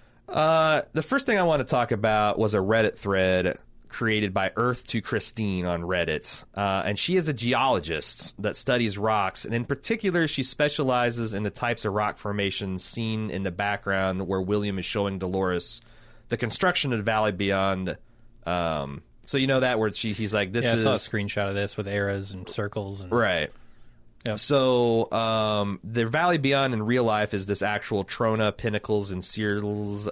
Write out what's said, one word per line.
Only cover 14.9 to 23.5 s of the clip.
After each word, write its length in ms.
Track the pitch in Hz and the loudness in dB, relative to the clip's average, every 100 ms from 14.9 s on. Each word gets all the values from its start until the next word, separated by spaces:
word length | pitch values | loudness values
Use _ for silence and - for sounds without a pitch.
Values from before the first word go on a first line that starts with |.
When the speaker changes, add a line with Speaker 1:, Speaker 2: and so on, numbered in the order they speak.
| 110 101 95 | -2 -2 -2
Speaker 1:
Dolores 640 | 90 95 92 90 - - - - - - - | -2 0 0 0 -2 -6 -10 -20 -20 -18 -6
the 100 | 120 | -4
construction 540 | 117 - 185 - 143 | -2 0 2 2 0
of 60 | 117 | 0
the 40 | |
Valley 280 | 104 110 107 | 2 2 2
Beyond. 640 | 95 98 98 98 95 92 - - - - - 82 | 2 2 2 2 0 -2 -6 -10 -20 -20 -10 -4
Um, 560 | 87 85 78 69 69 - - | 0 0 0 -4 -8 -16 -16
so 160 | - 139 | -4 0
you 80 | 131 | 2
know 120 | 131 | 2
that 180 | 127 117 | 2 2
where 120 | 110 | 0
she, 220 | 98 110 | -2 -4
he's 220 | 104 107 107 | -4 -2 0
like, 160 | 98 | 0
"This 140 | 113 120 | 0 2
Speaker 2:
Yeah, 80 | |
I 20 | 117 | 4
Speaker 1:
is" 80 | |
Speaker 2:
saw 100 | 110 | 2
a 40 | 113 | 2
screenshot 520 | - 110 101 - 98 | 0 -4 -2 -2 -2
of 60 | 98 | -2
this 200 | 101 - | -4 -4
with 120 | 98 | -4
arrows 440 | 101 98 98 98 | -2 -2 -2 -6
and 160 | 95 92 | -10 -10
circles 540 | - 104 110 98 98 | -6 -6 -6 -8 -8
and 100 | 92 | -2
Speaker 1:
Right. 380 | 120 107 85 76 | 0 2 2 -2